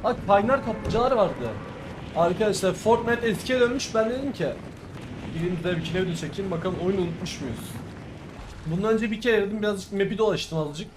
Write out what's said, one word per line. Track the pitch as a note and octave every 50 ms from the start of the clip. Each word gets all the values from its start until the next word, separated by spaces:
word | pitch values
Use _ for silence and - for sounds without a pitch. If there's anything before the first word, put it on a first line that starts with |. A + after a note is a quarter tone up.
| -
Bak, | D#4 B3 - -
kaynar | F#3 G3+ G3+ G#3 B3 C4+ C4+ -
kaplıcalar | A#3+ G#3 - - - F3 A3 B3 C4
vardı. | C4+ A3+ G3 E3 - B2 B2 A2+ G#2+ G#2 - - - - - - - - - - -
Arkadaşlar, | D#3 E3+ F3 F3+ E3 A3 G#3+ F#3+ - F#3+ F#3 F3
Fortnite | - - G#3+ G3+ F#3 - A#3 A#3 A#3 A#3 A3+
eskiye | G3 D#3 - - B3+ B3+
dönmüş. | A#3+ A#3+ B3+ C#4 - - -
Ben | A3 A3 A3+
dedim | B3 C4 C#4 C#4
ki, | - - E3+ C3+ - - - - - - - - - - - - - - - - -
"Gideyim | D#3+ E3+ F3+ F3+ D#3+
zevkine | D#3+ F3+ F3+ D#3+ - - E3 F#3
video | F#3 F3 E3
çekeyim, | - D#3+ D3+ - - G3 F#3+
bakalım | E3+ D#3+ E3+ F#3 F3+ D#3 E3+
oyunu | F#3 G3+ F#3+
unutmuş | F3 E3+ E3 - F#3 - - -
muyuz?" | D3 B2 A2 - - - - - - - - - - - - - - - - - - - - - -
Bundan | D#3 D#3+ F3+ G3+ A3 A3
önce | A3 A3+ A3
bir | A3+ A3
kere | - A#3+ A3+ G#3+
dedim, | G3 G3 G#3+ G#3+
birazcık | G#3 G#3+ G#3 F#3+ - -
map'i | G3+ G3 G3 G3 A3 F#3+
dolaştım | A3 G#3+ F3+ - - - E3 D#3+
azıcık. | D3+ D3 C#3+ D#3 G#3+ - -